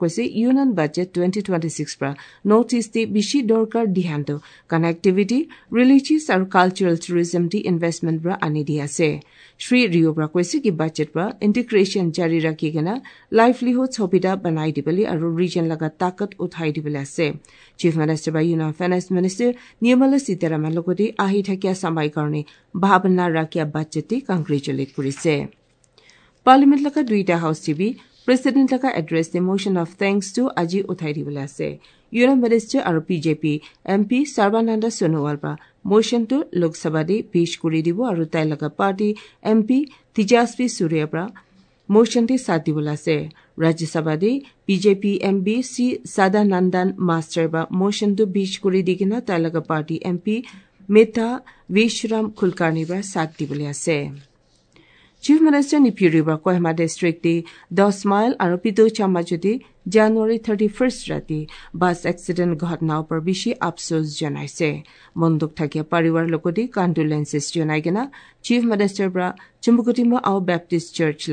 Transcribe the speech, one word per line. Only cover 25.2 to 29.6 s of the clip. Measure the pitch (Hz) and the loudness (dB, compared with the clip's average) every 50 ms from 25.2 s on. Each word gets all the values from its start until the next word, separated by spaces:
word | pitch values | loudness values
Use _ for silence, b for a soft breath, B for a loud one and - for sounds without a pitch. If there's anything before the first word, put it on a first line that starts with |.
| - 170 151 139 139 - - _ _ _ _ _ _ _ b b b b b b b b b _ _ | -2 0 0 0 -2 -6 -12 _ _ _ _ _ _ _ b b b b b b b b b _ _
পাৰ্লিমেণ্ট | 254 262 269 277 277 294 269 285 294 | 6 6 8 8 6 6 4 2 0
লগা | 277 302 285 240 | -2 -2 -2 0
দুইটা | 214 202 190 190 170 165 170 | 0 0 2 2 0 0 0
হাউচ | 156 160 151 - | -2 -2 -2 -4
টিভি | - 151 147 190 220 B B B B _ _ _ | -4 -4 -2 -2 -4 B B B B _ _ _
প্ৰেচিডেণ্ট | - 254 254 - 269 254 277 269 254 269 | 2 2 2 2 2 4 4 4 4 2
লগা | 254 262 262 - - | 0 0 -2 -2 -2
এড্ৰেছ | 160 156 165 165 165 - - | -2 -2 -2 -2 -2 -2 -2
দি | 175 180 185 | -2 0 0
মোশ্যন | 190 196 | 0 -2